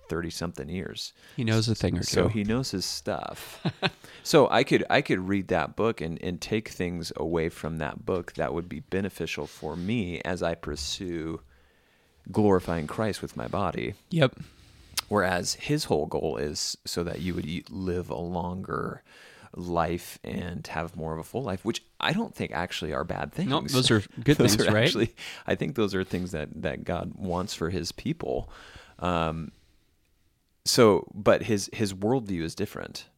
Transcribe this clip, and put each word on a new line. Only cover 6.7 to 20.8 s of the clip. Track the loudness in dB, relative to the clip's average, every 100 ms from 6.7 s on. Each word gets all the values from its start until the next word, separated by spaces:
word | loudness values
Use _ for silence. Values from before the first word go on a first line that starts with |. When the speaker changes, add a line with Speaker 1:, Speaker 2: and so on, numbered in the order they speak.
| -4 -4 -4 -6 -4
Speaker 1:
away | 0 2 0
from | -2 -6 -4
that | -4 -4 -2
book | -2 -2
that | -4 -2
would | -2 -6
be | -10
beneficial | -4 -2 -2 -4 -6 -6 -8
for | -8 -8 -4
me | -2 -2 -2 -4
as | -4 0
I | 0
pursue | -2 -4 -6 -4 -6 -4 -4 -4 -8 -12 _ _ _ _ _ _ _ -4
glorifying | 2 6 4 4 -2 -2
Christ | -2 -2 -2
with | -8 -8
my | -4
body. | -2 -2 -2 -4 -8 _
Speaker 2:
Yep. | 4 4 2 -14 -20 -20 -20 -10 -10 0
Speaker 1:
Whereas | 2 4 2 0 -4
his | -2 -2 2
whole | 0 0
goal | -2 -2 0
is | -2 -2 -4 -6 -6
so | -4
that | -4 -4
you | -2
would | -2 -2
eat, | -6 -6
live | -4 -2 -2 -4
a | -6
longer | -4 -2 -2 -4 -6 -4 -4 -8 -14 -20 -20 -20 -16 -10
life | -2 0 2 -2 -6 -12
and | -8 -6 -6 -8 -8
have | -6